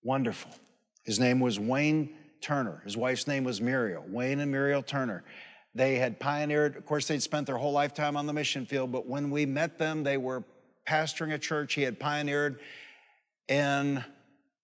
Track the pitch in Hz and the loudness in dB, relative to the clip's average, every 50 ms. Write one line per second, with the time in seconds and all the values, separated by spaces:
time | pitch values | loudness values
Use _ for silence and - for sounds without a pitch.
0 | - 120 131 135 127 113 95 - - - - - - - _ _ _ _ _ _ | -4 -2 0 0 0 0 -2 -4 -8 -16 -18 -20 -20 -20 _ _ _ _ _ _
1 | - - 107 107 127 123 123 127 127 123 107 101 107 117 131 139 147 156 156 156 | -6 -2 0 4 4 4 6 6 4 2 2 0 0 0 0 2 4 4 4 2
2 | 151 143 - - - - _ - - - 147 139 127 101 80 - - 101 101 113 | 2 0 -6 -14 -20 -20 _ -10 -4 -2 0 0 0 -2 -4 -8 -10 -8 -4 -2
3 | 120 127 131 120 - 151 143 135 131 127 117 95 117 123 135 131 120 104 87 78 | 0 0 0 0 0 -2 0 0 0 0 -2 0 0 0 2 2 2 0 -2 -4
4 | - 92 98 120 123 131 139 139 147 143 135 135 139 143 143 139 - - 143 139 | -6 -6 -4 -2 0 0 0 0 0 0 0 2 2 2 2 2 0 -2 -2 -2
5 | 131 117 98 87 - - - - - - - - _ _ - 113 131 135 131 123 | -2 -2 -4 -6 -10 -14 -20 -20 -20 -20 -20 -20 _ _ 0 2 4 4 4 4
6 | 127 120 104 - - 143 147 147 151 147 147 147 147 147 - - - - 151 151 | 2 0 0 -2 -2 -2 0 0 0 2 2 4 2 2 0 -2 -4 -2 -2 0
7 | 139 - 156 135 - - - - - - 135 120 135 147 143 143 147 143 - - | 0 0 0 -2 -2 0 -2 -2 -2 0 -2 -2 0 2 2 2 2 2 0 0
8 | 151 147 147 147 147 151 147 151 143 - - 139 123 - 143 135 131 127 123 127 | -2 0 0 0 -2 -2 -2 -2 -2 -2 -2 -4 -4 -2 -2 -2 -2 0 -2 -4
9 | - 123 127 143 143 143 139 147 147 139 135 147 165 160 - - 160 160 156 156 | -4 -4 -4 -4 -2 0 0 0 2 2 2 0 0 -2 -2 -2 -2 0 0 0
10 | 147 143 139 135 127 131 131 127 104 - - _ _ _ _ _ - - 156 156 | 0 2 0 0 0 -2 -2 -4 -6 -8 -16 _ _ _ _ _ -4 0 0 2
11 | 160 151 - - 165 156 156 156 - - 160 151 147 - - 147 139 127 110 - | 2 0 -2 -4 -4 -4 -4 -4 -2 -2 -2 -2 -2 -2 0 0 0 0 -2 -2
12 | 131 147 147 147 147 143 143 143 147 147 131 - - - - - - - - - | -2 -2 0 0 0 0 2 2 2 0 -2 -4 -12 -16 -18 -18 -20 -20 -20 -20
13 | - _ _ _ _ _ _ _ _ - 135 143 143 143 143 139 143 143 139 135 | -20 _ _ _ _ _ _ _ _ 0 2 2 4 2 2 2 2 2 0 -2
14 | 123 - - - _ _ _ _ _ _ _ _ | -4 -8 -14 -20 _ _ _ _ _ _ _ _